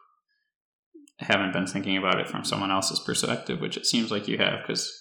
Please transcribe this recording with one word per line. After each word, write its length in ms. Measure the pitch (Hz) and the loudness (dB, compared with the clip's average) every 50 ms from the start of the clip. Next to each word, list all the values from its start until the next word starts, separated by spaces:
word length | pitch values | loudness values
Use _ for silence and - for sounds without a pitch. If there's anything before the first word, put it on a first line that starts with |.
| _ _ _ _ _ _ _ _ _ _ _ _ _ _ _ _ _ _ - - - - _ - | _ _ _ _ _ _ _ _ _ _ _ _ _ _ _ _ _ _ -20 -20 -20 -20 _ -6
haven't 340 | - - 107 98 98 95 92 | 0 2 2 4 4 2 0
been 140 | 92 95 | 0 -2
thinking 300 | 92 - 98 95 98 95 | -2 -2 -2 -2 0 0
about 220 | 95 95 95 92 - | 2 4 4 4 2
it 100 | 90 - | 2 -2
from 160 | - 98 95 | -4 -4 -4
someone 260 | - - 107 98 98 | -2 -2 0 0 2
else's 280 | 95 95 95 - - - | 2 2 2 0 0 -2
perspective, 600 | - - - - - 117 117 117 - - 123 117 | -2 -2 0 0 0 0 0 -2 -2 -4 -4 -2
which 160 | - 110 - | -4 -4 -4
it 100 | - - | -2 0
seems 240 | - - 120 113 110 | 2 2 2 2 2
like 160 | 107 104 104 | 0 -2 -2
you 120 | - 110 104 | -2 0 2
have, 280 | 101 - - - - | 2 2 2 0 -4
'cause 240 | - - - - - - - | -4 -4 -4 -4 -6 -8 -12